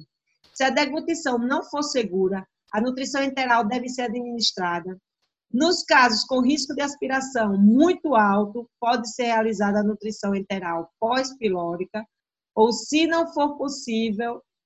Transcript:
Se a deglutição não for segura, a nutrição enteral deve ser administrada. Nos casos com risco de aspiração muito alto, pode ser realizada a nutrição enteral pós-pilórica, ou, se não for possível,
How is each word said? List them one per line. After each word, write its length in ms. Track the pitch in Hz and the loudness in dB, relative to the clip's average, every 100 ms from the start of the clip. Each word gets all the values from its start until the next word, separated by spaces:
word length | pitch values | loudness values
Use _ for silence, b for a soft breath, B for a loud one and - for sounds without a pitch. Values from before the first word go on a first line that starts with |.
| 156 _ _ _ _ | -18 _ _ _ _
Se 100 | - | -2
a 60 | 262 | 0
deglutição 680 | 254 285 302 320 330 269 240 | 2 0 -2 -4 -4 -2 -2
não 240 | 240 302 | 0 -2
for 200 | 320 294 | -4 -6
segura, 640 | 294 269 208 185 185 190 190 _ _ | -2 -2 -2 0 0 -2 -8 _ _
a 80 | 214 | -4
nutrição 420 | 247 254 269 277 | -2 -4 -4 -2
enteral 440 | 277 269 254 240 214 | -2 -2 2 2 2
deve 220 | 247 254 | -2 -4
ser 140 | 254 | -6
administrada. 960 | 247 240 240 240 208 - 180 175 175 185 _ _ _ _ _ | -6 -6 -6 -4 -4 -2 -2 -4 -6 -12 _ _ _ _ _
Nos 300 | 240 320 359 | 0 2 0
casos 420 | - 294 247 214 | 2 4 6 2
com 160 | - 254 | 0 0
risco 340 | 247 294 - | 2 0 -2
de 80 | 277 | -4
aspiração 760 | 277 - 262 262 262 240 214 196 | -4 -4 -4 -4 -2 -2 0 6
muito 580 | 202 240 330 370 311 | 6 8 6 4 2
alto, 540 | 240 208 202 208 240 233 _ | 4 4 4 0 -4 -12 _
pode 300 | 233 247 233 | 0 0 -2
ser 100 | - | -4
realizada 560 | 240 226 220 196 202 202 | 0 2 0 0 0 0
a 40 | |
nutrição 500 | 208 208 214 214 202 | 0 -2 -8 -6 -4
enteral 560 | 196 190 190 175 170 170 _ | -4 -4 -6 -4 -6 -6 _
pós-pilórica, 1040 | 220 254 262 269 220 180 170 175 185 214 220 _ _ _ _ | -2 0 -2 -4 -2 -2 -2 -6 -8 -8 -12 _ _ _ _
ou, 180 | - 226 | 2 2
se 340 | 233 - 302 330 | 2 -2 0 2
não 260 | 330 330 | 2 0
for 240 | 311 294 294 | 0 -2 -2
possível, 840 | 277 277 - 220 226 202 233 233 - _ | -6 -6 -4 -2 -2 -2 -4 -8 -14 _